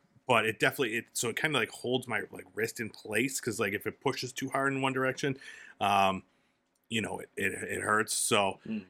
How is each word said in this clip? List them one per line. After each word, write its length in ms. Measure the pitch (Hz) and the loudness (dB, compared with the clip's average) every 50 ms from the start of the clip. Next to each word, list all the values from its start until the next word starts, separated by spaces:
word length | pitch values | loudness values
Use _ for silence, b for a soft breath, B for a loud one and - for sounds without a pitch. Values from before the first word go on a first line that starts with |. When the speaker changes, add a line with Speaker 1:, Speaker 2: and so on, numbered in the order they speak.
| _ _ _ _ _ - | _ _ _ _ _ 4
Speaker 1:
but 180 | 127 113 107 | 4 4 4
it 140 | 110 110 - | 2 2 2
definitely, 380 | - 135 131 - 139 113 107 117 | 2 2 2 2 0 0 0 -2
it, 80 | 110 - _ | -4 -4 _
so 160 | - - 120 | -4 -2 -2
it 60 | 107 | 0
kinda, 220 | - - 156 151 131 | 0 0 2 2 2
like, 140 | 110 104 | 0 0
holds 360 | - - - 120 127 131 127 - | -2 -6 -4 -2 0 0 -2 -2
my, 140 | 113 104 92 - | -4 -4 -4 -6
like, 140 | - - - - - | -10 -14 -16 -10 -6
wrist 260 | - 110 110 - - | -4 -4 -4 -4 -6
in 100 | 117 104 | -8 -8
place, 500 | - - - 104 107 107 123 135 131 - | -8 -12 -10 -2 0 0 0 2 -2 -4
'cause, 180 | - 127 107 95 | -4 -4 -2 0
like, 140 | 113 101 98 | 0 0 0
if 140 | 101 - 110 | -2 -4 -6
it 120 | - - | -8 -4
pushes 300 | - 135 - - - 120 | -2 -2 -2 -2 -6 -8
too 180 | - - 135 127 | -6 -8 -6 -4
hard 220 | - 139 135 139 | -2 -2 0 0
in 100 | 135 135 | 0 0
one 120 | 135 135 131 | -2 -2 0
direction, 440 | 131 131 131 131 - - 143 135 135 B B B B B B B _ | 0 0 -2 -2 -2 -2 -2 -2 -4 B B B B B B B _
um, 420 | 104 101 101 98 98 95 95 92 - _ _ _ _ _ _ _ _ _ _ _ _ _ | 0 4 4 6 4 4 2 0 -4 _ _ _ _ _ _ _ _ _ _ _ _ _
you 120 | 113 113 | -4 -2
know, 180 | 101 92 95 - | -2 -2 -6 -8
it, 100 | - - _ - | -10 -10 _ -4
it, 160 | 98 98 95 | -2 -2 -2
it 280 | 98 - 92 98 95 | -4 -6 -6 -4 -2
hurts. 320 | 95 104 107 107 110 107 - | 0 2 2 2 2 2 0
So, 460 | - - - 120 107 101 95 95 - - - | -2 2 4 4 4 4 4 0 -2 -6 -8
Speaker 2:
Mm. 180 | 110 107 92 - | -8 -8 -8 -6